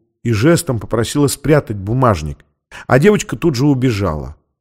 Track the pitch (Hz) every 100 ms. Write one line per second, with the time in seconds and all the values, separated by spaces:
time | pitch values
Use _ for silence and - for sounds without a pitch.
0 | _ _ 117 107 139 170 - 117 104 110
1 | 110 147 143 - - 156 - 104 95 123
2 | 131 90 76 71 _ _ _ - - 127
3 | 180 208 - 127 170 123 147 135 127 104
4 | 98 76 67 73 _ _